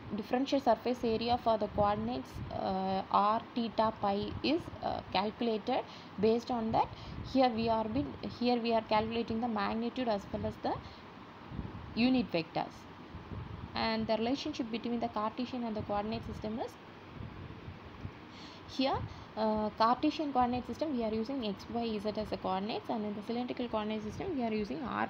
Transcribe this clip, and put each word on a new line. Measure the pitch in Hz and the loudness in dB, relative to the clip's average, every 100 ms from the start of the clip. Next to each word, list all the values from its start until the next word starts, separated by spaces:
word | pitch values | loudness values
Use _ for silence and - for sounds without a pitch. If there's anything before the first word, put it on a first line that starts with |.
| - 208 | -6 -6
differential | 208 254 277 277 | 0 0 4 4
surface | 254 214 233 247 | 6 4 4 0
area | 233 220 240 247 | 2 2 2 2
for | 240 220 | 4 2
the | 208 | 2
coordinates, | 208 202 214 220 262 254 - - | 4 4 4 0 -4 -6 -8 -6
uh, | - 208 190 190 190 - | -4 0 0 0 0 2
r, | 196 208 226 - | 4 6 4 0
theta, | - 233 - 220 220 | -2 0 2 2 2
pi | 202 202 208 - | 0 0 -2 -2
is, | 233 330 - - | 2 2 0 -6
uh, | - - - | -4 -4 0
calculated. | 185 208 - 233 214 226 269 - - - - | 0 0 0 0 0 0 0 -2 -8 -12 2
Based | 220 233 - | 4 4 2
on | 240 220 | 0 2
that, | 226 480 - - - - | 2 2 -2 -10 -8 0
here | 262 254 | 6 6
we | 220 226 | 6 2
are | 220 | 2
been, | 220 240 277 - 208 - | 2 0 -2 -4 -6 0
here | 240 247 | 4 4
we | 226 | 4
are | 226 | 2
calculating | 220 214 220 233 226 226 | 4 2 4 0 0 0
the | 240 | 0
magnitude | 214 202 220 233 254 247 | 0 0 0 -2 0 0
as | 202 - | 0 -2
well | 208 214 | -2 -2
as | - | -2
the | - 427 - - - - - - - - - - - | -2 -2 -4 -14 -16 -16 -16 -16 -10 -6 -6 -8 -4
unit | 220 247 254 190 | 4 6 6 4
vectors. | 170 160 - - - - - - - - - - - - | 0 0 -2 -4 -6 -14 -16 -12 -12 -10 -8 -8 -8 -6
And | 226 226 220 220 | -2 0 2 2
the | 214 | 2
relationship | 226 277 311 302 233 | 2 0 -2 -4 -2
between | 226 233 240 | -2 -2 0
the | 233 | 0
Cartesian | 220 214 220 240 254 | 0 -2 -2 -4 -2
and | 233 214 | -2 -2
the | |
coordinate | 208 208 214 226 - | 0 0 0 -4 -4
system | 208 214 226 | -6 -4 -4
is | 480 - - - - - - - - - - - - - - - - - - - - | -4 -8 -16 -16 -14 -12 -12 -10 -12 -12 -12 -12 -14 -10 -10 -12 -16 -14 -14 -14 -6
here, | - 262 415 - - - - | 0 2 2 -2 -8 -8 0
uh, | 220 214 214 - | 2 2 2 4
Cartesian | 226 247 302 - 294 | 4 6 2 2 2
coordinate | 254 247 247 240 | 4 4 2 -2
system | 240 311 247 | -2 0 0
we | |
are | 220 | 0
using | 220 220 277 214 | 0 0 -2 -2
X, | 196 - | -4 -4
Y, | 233 233 214 | -2 0 0
Z | 214 214 | 0 -2
as | 208 | -2
the | 190 | -2
coordinates, | 185 185 208 359 - | 0 0 0 -2 -2
and | 240 | -2
in | 208 | -2
the | 208 208 | -4 -2
cylindrical | 233 247 254 240 | -2 -2 -2 -2
coordinate | 220 214 214 | 0 0 -2
system | 214 - 381 285 | -4 -4 -2 0
we | |
are | 233 | 0
using | 214 196 285 | 0 0 -2
R, | 233 208 | -2 0